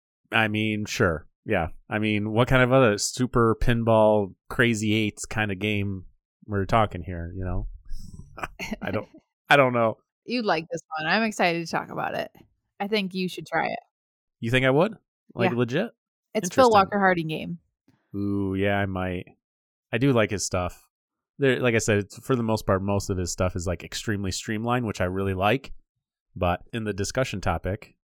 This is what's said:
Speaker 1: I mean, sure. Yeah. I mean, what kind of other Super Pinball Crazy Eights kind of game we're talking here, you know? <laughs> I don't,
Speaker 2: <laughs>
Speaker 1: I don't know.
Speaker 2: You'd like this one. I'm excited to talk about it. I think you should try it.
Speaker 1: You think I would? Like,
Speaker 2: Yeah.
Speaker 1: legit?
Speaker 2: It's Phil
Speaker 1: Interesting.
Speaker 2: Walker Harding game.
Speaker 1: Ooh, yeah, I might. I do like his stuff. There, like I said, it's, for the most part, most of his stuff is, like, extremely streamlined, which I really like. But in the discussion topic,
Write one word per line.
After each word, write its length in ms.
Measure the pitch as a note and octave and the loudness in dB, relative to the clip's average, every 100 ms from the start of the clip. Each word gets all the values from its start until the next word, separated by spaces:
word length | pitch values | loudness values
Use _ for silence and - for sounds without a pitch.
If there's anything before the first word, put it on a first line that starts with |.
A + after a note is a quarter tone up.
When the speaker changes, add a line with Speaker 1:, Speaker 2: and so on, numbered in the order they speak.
| _ _ _ | _ _ _
Speaker 1:
I 180 | A2+ A2 | 0 2
mean, 360 | G#2+ A2 G#2+ | 0 0 -2
sure. 420 | G2+ - G2 D#2 - _ - | -4 0 0 0 -8 _ -2
Yeah. 220 | G2 D#2+ - - | 0 0 -6 -6
I 100 | G#2+ | -2
mean, 320 | G#2+ G#2+ G#2+ | 0 -2 0
what 140 | A2 B2+ | 0 4
kind 140 | C3 | 4
of 100 | B2 | 6
other 240 | C3+ A#2+ G#2 | 6 4 2
Super 580 | - - B2+ B2 A2+ G#2+ | -2 -2 0 4 4 4
Pinball 760 | - A#2 A2+ A2 G#2+ G#2+ G2 - - | 2 2 4 6 6 4 2 -6 -6
Crazy 420 | - A#2 G#2+ G#2+ | 0 2 2 0
Eights 300 | A2 G#2 - | 2 0 -4
kind 260 | - A#2 G#2+ | -6 -4 -2
of 80 | F#2 | -2
game 460 | G#2+ G#2 G2+ F#2+ - _ _ _ - | -2 -2 -4 -6 -12 _ _ _ -6
we're 200 | G2+ F#2+ | -4 2
talking 360 | A#2 G#2 F2+ | 2 2 -2
here, 300 | F2 F2 E2 | -8 -8 -8
you 80 | F#2 | -6
know? 240 | F#2 F2 - - - - - - - - | -4 -4 -6 -10 -8 -8 -8 -16 -18 -14
<laughs> 460 | - - - A3 | -14 -12 -10 -8
I 80 | - | -6
don't, 180 | G#3+ - - _ | -6 -8 -16 _
Speaker 2:
<laughs> 200 | _ - | _ 4
Speaker 1:
I 80 | C#3+ | 6
don't 160 | C3 | 6
know. 240 | A#2+ A2+ G#2+ _ _ - | 4 2 0 _ _ -6
Speaker 2:
You'd 180 | B3 | -2
like 220 | G#3 E3 E3 | 0 0 -2
this 120 | E3+ - D#3 | -10 -8 -6
one. 100 | D#3+ | 0
I'm 120 | G3+ | 0
excited 420 | A3+ - F#3 E3+ E3+ | 0 0 0 0 -4
to 60 | |
talk 180 | D#3+ E3+ | -6 -6
about 240 | D#3 - | -6 -4
it. 160 | - - - _ _ _ - | -4 -8 -12 _ _ _ -10
I 80 | G3+ | -4
think 280 | G#3+ F#3+ | -2 -2
you 160 | F#3 F#3 | -4 -4
should 160 | - D#3+ | -6 -4
try 220 | E3 - | -2 -2
it. 100 | - - _ _ _ _ _ | -6 -12 _ _ _ _ _
Speaker 1:
You 100 | A2+ | 0
think 160 | B2+ C3 | 2 4
I 40 | |
would? 240 | C#3 G3+ - _ _ _ | 4 2 -2 _ _ _
Like, 180 | - A#2 | -2 0
Speaker 2:
Yeah. 40 | A#2+ | 0
Speaker 1:
legit? 340 | A#2+ C#3 A3+ - _ _ _ | 0 -2 -4 -10 _ _ _
Speaker 2:
It's 200 | A3 F3+ | -6 0
Phil 120 | - B3+ | 4 6
Speaker 1:
Interesting. 40 | |
Speaker 2:
Walker 260 | G#3 F#3+ G#3 | 6 4 2
Harding 300 | F#3+ F3+ D#3+ | 2 2 -2
game. 300 | D#3 E3+ E3+ _ _ _ _ _ | -6 -8 -12 _ _ _ _ _
Speaker 1:
Ooh, 400 | G2 G2+ G2+ G2 | -6 -2 -2 -2
yeah, 220 | F#2+ G2+ G2+ | 0 0 0
I 60 | |
might. 400 | G2+ F#2 F#2 F2+ - _ _ _ _ _ _ | -2 -4 -4 -6 -10 _ _ _ _ _ _
I 60 | A#2 | 0
do 160 | C#3 | 4
like 180 | A#2+ G#2 | 4 2
his 140 | G2+ | -2
stuff. 380 | - F#2 F2+ - _ _ _ _ _ - | -4 -2 -4 -8 _ _ _ _ _ -2
There, 220 | C3+ B2 | 0 2
like 140 | B2+ | 2
I 40 | A2+ | 2
said, 200 | - G#2 | 2 2
it's, 200 | G2 - | 0 -8
for 140 | - | -2
the 80 | B2+ | 0
most 220 | A2+ A2 - | 0 -2 0
part, 160 | F#2+ | 0
most 280 | G2 G2+ - | 0 -2 -2
of 80 | F#2 | -4
his 120 | F2 | -4
stuff 260 | - F#2 F#2 | -2 -2 -2
is, 100 | E2+ | -6
like, 180 | E2+ | -6
extremely 460 | - - - G2+ G2 | -8 -8 -4 -4 -4
streamlined, 560 | - - G#2+ A#2 B2 A2+ | -6 -6 -6 -2 -2 -2
which 160 | - | -2
I 20 | |
really 300 | F2+ F#2+ G2 | -4 -2 -2
like. 380 | F#2 G2+ - - - _ _ _ _ _ | 0 0 0 -4 -16 _ _ _ _ _
But 280 | - F2+ F2 - | -2 0 0 -4
in 120 | A#2 | -6
the 100 | G#2+ | -6
discussion 480 | F#2+ G2 B2+ C3 G2+ | -4 -4 -2 -4 -2
topic, 520 | F#2+ E2 F2+ G#2 - _ _ | -2 -2 -4 -6 -10 _ _